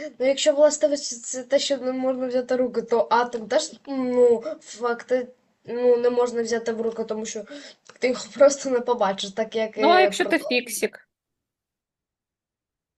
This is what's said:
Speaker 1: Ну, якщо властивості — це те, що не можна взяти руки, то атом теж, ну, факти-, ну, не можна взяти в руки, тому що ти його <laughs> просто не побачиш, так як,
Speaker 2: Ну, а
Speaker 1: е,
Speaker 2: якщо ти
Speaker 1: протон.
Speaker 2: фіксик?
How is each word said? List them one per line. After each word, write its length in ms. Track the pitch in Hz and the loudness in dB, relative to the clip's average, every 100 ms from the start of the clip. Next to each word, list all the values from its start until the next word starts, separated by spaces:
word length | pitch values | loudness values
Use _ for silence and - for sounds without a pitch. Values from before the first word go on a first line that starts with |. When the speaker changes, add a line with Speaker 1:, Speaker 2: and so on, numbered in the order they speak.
| 302 - | -12 -2
Speaker 1:
Ну, 60 | 262 | 0
якщо 280 | 277 302 | 2 2
властивості — 640 | 277 302 294 302 285 - 233 | 6 4 4 0 0 -4 -12
це 200 | - 254 | -10 -12
те, 160 | 247 285 | -2 0
що 180 | 285 269 | 0 -2
не 140 | 254 | -2
можна 360 | 262 262 254 254 | -2 -2 -2 -2
взяти 280 | 254 247 254 | -4 -2 0
руки, 260 | 254 226 | 0 -4
то 260 | 226 233 226 | 0 0 2
атом 360 | 233 240 233 208 | 2 0 -4 -2
теж, 240 | 285 311 - - | -2 -2 -8 -8
ну, 560 | 269 254 247 240 233 311 311 | -4 0 4 6 4 0 -10
факти-, 680 | - 208 240 233 - 254 247 - _ _ - | -14 -6 -4 -4 -2 -2 -2 -14 _ _ -10
ну, 320 | 233 247 240 | 0 4 4
не 120 | 247 | 4
можна 320 | 240 240 233 | 2 0 -2
взяти 280 | 220 226 226 | -4 -4 -4
в 100 | 220 | -4
руки, 220 | 226 226 | -4 -6
тому 220 | 220 220 220 | -6 -8 -8
що 180 | 214 202 285 - - - - | -10 -12 -16 -18 -20 -20 -4
ти 80 | 254 | -2
його 120 | 240 - | -2 -6
<laughs> 60 | 233 | 4
просто 320 | 285 285 269 | 4 4 -2
не 100 | 247 | -2
побачиш, 520 | 240 233 190 196 202 | 0 0 0 -2 -6
так 240 | 226 220 226 | -6 -4 -4
як, 220 | 220 208 | -4 0
Speaker 2:
Ну, 100 | 302 | 4
а 100 | 370 | 6
Speaker 1:
е, 40 | |
Speaker 2:
якщо 200 | 381 - | 4 2
ти 60 | - 311 | -2 -2
Speaker 1:
протон. 100 | - | 0
Speaker 2:
фіксик? 580 | 247 247 - 220 - _ _ _ _ _ _ _ _ _ _ _ _ _ _ _ _ _ _ _ | -2 -2 -4 -6 -6 _ _ _ _ _ _ _ _ _ _ _ _ _ _ _ _ _ _ _